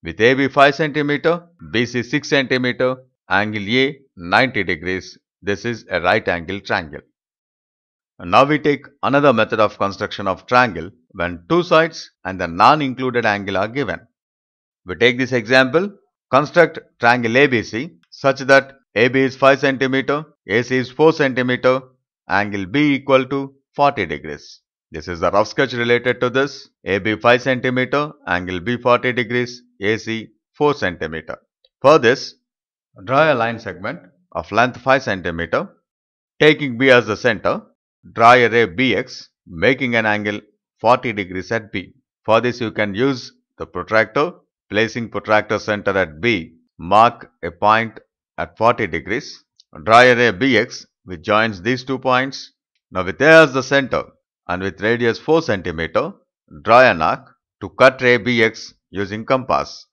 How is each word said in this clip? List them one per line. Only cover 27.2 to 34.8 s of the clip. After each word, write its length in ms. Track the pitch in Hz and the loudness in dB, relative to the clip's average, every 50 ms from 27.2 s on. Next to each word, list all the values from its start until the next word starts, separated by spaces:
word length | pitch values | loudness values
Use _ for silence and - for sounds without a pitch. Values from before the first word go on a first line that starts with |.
| - 120 120 123 | 2 2 2 4
centimeter, 720 | 120 - 127 123 123 131 123 127 127 120 - 143 147 151 156 _ _ | 2 -2 -4 -2 -2 -4 -2 -2 -4 -2 -2 -4 -4 -4 -10 _ _
angle 340 | - 90 90 90 90 92 90 | -4 -4 -4 -4 -6 -8 -6
B 180 | 85 107 123 117 | -4 -4 -6 -2
forty 360 | 120 127 120 120 - 127 123 | 2 2 2 2 2 -2 -2
degrees, 480 | 120 123 104 120 120 123 120 120 - _ _ _ _ | -2 -4 -2 -2 -4 -4 -4 -8 -18 _ _ _ _
A 180 | 98 101 113 107 | -4 -4 -4 -4
C 320 | - 113 113 113 104 - _ _ _ _ _ _ | -4 -8 -8 -8 -10 -14 _ _ _ _ _ _
four 160 | 147 147 139 | -2 -2 0
centimeter. 640 | - - 92 87 82 - 80 78 80 78 - - - _ _ _ _ _ _ _ _ | 0 -4 -6 -4 -4 -10 -8 -8 -10 -12 -12 -16 -16 _ _ _ _ _ _ _ _
For 180 | - 135 151 160 | 4 6 6 6
this, 340 | 127 113 127 139 - - - _ _ _ _ _ _ _ _ _ _ _ _ - 95 | 6 4 2 2 -2 -16 -18 _ _ _ _ _ _ _ _ _ _ _ _ -20 -8
draw 260 | 92 131 139 156 160 | -2 0 2 2 2
a 40 | 143 | 2
line 240 | 120 113 113 117 107 | 0 -2 -4 -4 -8
segment 400 | - 104 90 87 95 113 143 170 _ _ _ _ _ _ | -10 -12 -12 -10 -10 -10 -10 -10 _ _ _ _ _ _
of 200 | - 85 85 - | -10 -10 -8 -4
length 280 | 98 107 120 127 123 | 0 0 0 0 -2
five 240 | - | -6